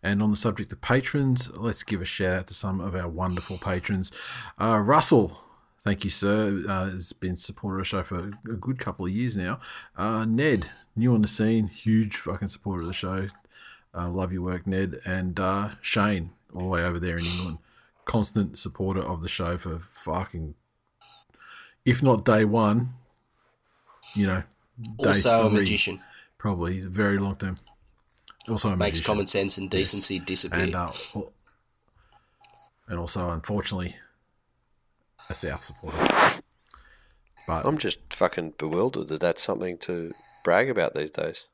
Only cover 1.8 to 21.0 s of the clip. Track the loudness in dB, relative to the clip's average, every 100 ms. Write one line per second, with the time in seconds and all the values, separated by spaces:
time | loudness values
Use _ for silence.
1.8 | -2 -4 -4 0 0 0 -2 -6 -4 -4
2.8 | -4 -4 -4 -2 -2 -2 -6 -8 -4 -4
3.8 | -2 -2 -2 -8 -12 -12 -14 -4 2 2
4.8 | 6 4 8 6 4 -2 -20 _ _ _
5.8 | -2 0 -2 0 2 2 2 0 -2 -2
6.8 | -2 -6 -10 -6 -6 -4 -6 -6 -6 -4
7.8 | -2 -4 -4 -6 -8 -10 -10 -8 -6 -4
8.8 | -6 -6 -4 -2 -2 -2 -4 -6 -10 -16
9.8 | -16 -6 -2 -2 0 2 2 2 -2 -14
10.8 | _ 0 4 6 4 4 2 4 2 -2
11.8 | 2 4 4 -2 -6 -6 -6 -6 -6 -4
12.8 | -4 -4 -4 -4 -4 -8 _ -20 -20 -20
13.8 | _ -8 -4 -2 -2 -2 -4 -4 -2 -2
14.8 | -2 -4 -6 -4 -2 -2 0 0 -2 -6
15.8 | -2 2 2 0 -4 -12 _ -6 -2 0
16.8 | 0 0 -2 -2 -2 -2 -4 -8 _ _
17.8 | _ _ -2 0 2 2 0 -2 -10 -4
18.8 | -2 -2 -2 -4 -4 -4 -2 -2 -4 -8
19.8 | -10 -10 -4 -4 -4 -6 -8 -10 _ _
20.8 | _ _